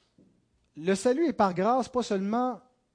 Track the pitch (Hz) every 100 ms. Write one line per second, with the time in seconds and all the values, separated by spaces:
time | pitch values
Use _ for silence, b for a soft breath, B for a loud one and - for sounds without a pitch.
0 | _ _ _ _ _ _ _ 151 170 196
1 | 247 262 330 - 196 180 208 254 - 247
2 | 220 196 196 233 254 220 _ _ _